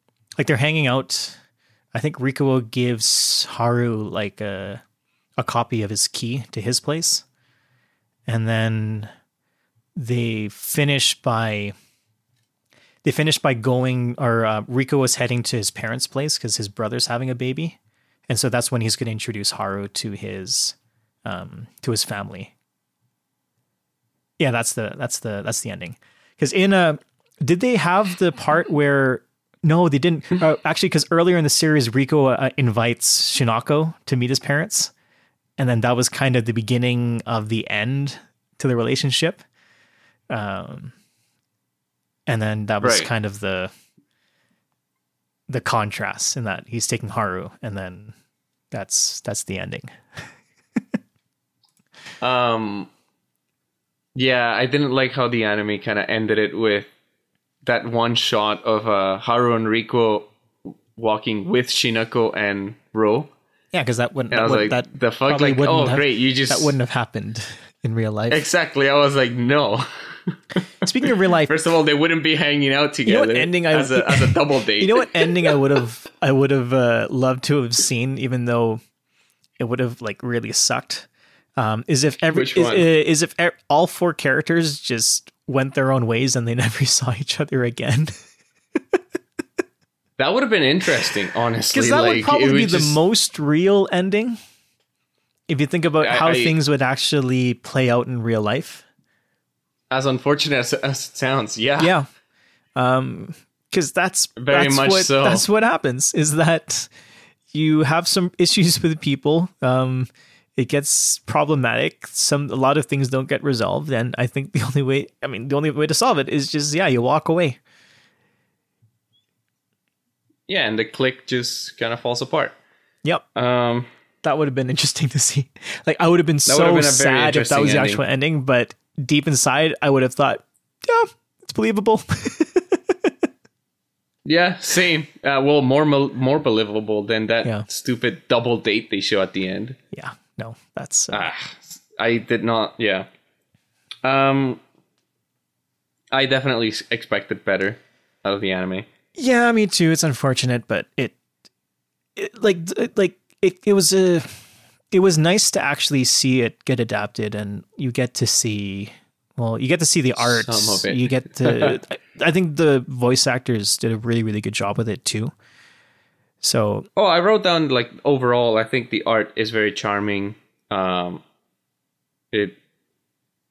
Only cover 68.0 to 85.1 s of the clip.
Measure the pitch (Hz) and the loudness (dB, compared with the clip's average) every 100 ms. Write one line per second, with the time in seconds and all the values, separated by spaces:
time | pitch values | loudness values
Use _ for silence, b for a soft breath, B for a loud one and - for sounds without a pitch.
68 | 110 107 113 151 - - - 139 139 143 | -2 -2 0 0 0 0 0 2 4 6
69 | 143 139 123 123 120 147 127 113 131 B | 4 4 2 2 2 2 2 0 -4 B
70 | B B - - - - 185 - 180 262 | B B -10 -10 -6 -6 -6 -4 -2 0
71 | 277 220 185 170 147 160 170 165 147 147 | 2 4 4 4 4 2 4 4 4 4
72 | 165 165 156 156 151 147 139 139 147 156 | 4 2 2 2 2 2 2 2 2 0
73 | 180 - 110 120 165 175 165 156 135 127 | 2 4 4 2 2 0 2 2 2 2
74 | - 139 131 165 147 139 107 104 190 240 | 2 2 4 2 2 2 2 2 4 2
75 | - 170 165 175 165 147 135 139 120 117 | 2 0 2 2 2 4 4 2 0 -6
76 | - - 127 135 135 139 120 131 120 117 | -18 -4 2 4 4 4 2 2 2 2
77 | 107 131 127 127 - 147 120 117 - 123 | 0 0 0 0 0 0 0 0 0 0
78 | 127 135 127 127 120 120 117 113 - _ | -2 -4 -4 -2 0 2 0 -2 -8 _
79 | _ _ _ _ _ - 117 123 127 117 | _ _ _ _ _ -8 -4 -2 -2 -4
80 | 113 101 127 117 110 110 - 123 - - | -8 -8 -4 -4 -2 -2 0 -2 -6 -12
81 | - b b b b - 110 110 - 139 | -14 b b b b -4 -2 -2 -2 0
82 | 147 - 160 156 131 - 165 185 165 160 | 0 0 0 0 0 2 2 4 4 4
83 | 151 156 165 - 175 - - 147 180 - | 4 2 0 0 -2 -2 0 2 2 0
84 | 175 151 143 135 151 170 160 143 - 117 | -2 0 0 0 2 0 0 -4 -6 -2
85 | 113 | 0